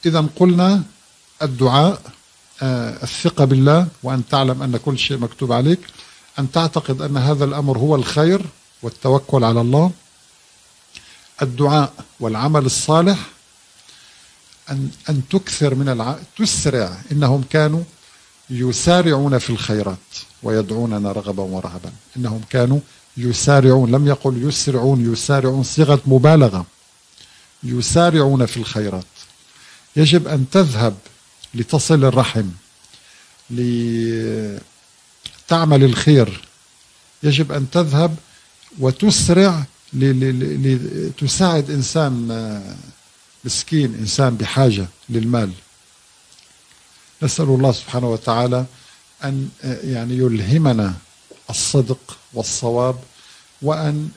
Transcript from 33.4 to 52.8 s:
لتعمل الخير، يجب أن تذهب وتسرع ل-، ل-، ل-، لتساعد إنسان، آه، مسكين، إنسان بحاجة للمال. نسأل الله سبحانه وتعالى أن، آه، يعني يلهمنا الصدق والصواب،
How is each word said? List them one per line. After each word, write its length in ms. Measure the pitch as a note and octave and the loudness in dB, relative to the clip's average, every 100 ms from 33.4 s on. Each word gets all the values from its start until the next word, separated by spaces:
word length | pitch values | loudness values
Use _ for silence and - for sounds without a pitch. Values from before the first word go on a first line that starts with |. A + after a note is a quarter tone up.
| _ | _
لتعمل 1080 | A#2+ A#2+ A#2+ A#2 A#2 A2+ A2+ A2+ A2 G#3+ G2+ - _ _ _ _ _ - - - E3 D#3+ C#3+ | -4 -2 -2 -2 -2 -2 -4 -4 -6 -8 -10 -16 _ _ _ _ _ -20 -20 -2 0 4 6
الخير، 560 | C3+ - - D3 G#2+ F#2+ - _ _ _ _ _ _ _ | 4 4 4 4 4 -2 -18 _ _ _ _ _ _ _
يجب 300 | D3+ C#3 D3 | -2 0 -2
أن 180 | D3 C3+ | -4 -2
تذهب 460 | E3+ E3 C#3 E3+ D#3+ _ - _ _ - G#3+ | -2 0 2 0 -2 _ -20 _ _ -20 -4
وتسرع 880 | C3 C3 G#3 - - F3 G3 E3 C#3 _ _ | -2 0 0 2 2 4 4 2 -6 _ _
ل-، 120 | C3+ | -2
ل-، 360 | C3+ C3 C3 B2+ | 0 2 0 -2
ل-، 640 | C#3 D3 C3+ C3 - - - | -4 -2 0 0 -4 -8 -8
لتساعد 640 | C3+ C#3 - F#3 E3 C#3+ | -6 -6 0 2 2 -2
إنسان، 600 | D3 B2+ D#3+ D3+ B2 A#2 | -4 -2 -2 -2 -2 -6
آه، 460 | A2+ A2 G#2 G2 F#2 - - _ _ _ _ | -6 -8 -10 -12 -18 -20 -20 _ _ _ _
مسكين، 500 | B2 - - D#3+ C3+ | -10 -8 -2 -2 -2
إنسان 420 | A2 G#2+ - E3 A2+ | -4 -6 0 0 0
بحاجة 500 | A2 - B2+ G2+ F2+ _ - | -4 2 2 2 -4 _ -6
للمال. 420 | A#2 A2+ A#2+ G#2 F2+ _ _ _ _ _ _ _ _ _ _ _ _ _ _ _ _ | -4 -2 -2 -4 -8 _ _ _ _ _ _ _ _ _ _ _ _ _ _ _ _
نسأل 220 | C#3+ - | -4 -2
الله 280 | D3+ C3 C3+ | 0 2 2
سبحانه 400 | A#2 - B2 B2 | 0 -4 -4 -4
وتعالى 520 | A2+ - A2+ B2 B2 B2+ - - - _ _ | -4 -2 0 0 -2 -4 -12 -20 -20 _ _
أن، 240 | C#3 C3+ C3+ - | -8 -6 -8 -10
آه، 140 | C3+ B2 | -10 -10
يعني 360 | C#3+ B2 A#2 B2+ | -8 -6 -4 0
يلهمنا 760 | B2+ A2+ F#2+ D3+ D3+ A2+ G2+ F2+ - _ _ - - | 0 0 0 2 2 2 0 -4 -14 _ _ -20 -12
الصدق 640 | A2 - C#3+ A#2+ C3 - - _ | -8 -2 0 0 -4 -10 -20 _
والصواب، 640 | A#2+ A2+ - B2 A#2+ | -10 -8 -6 -2 -2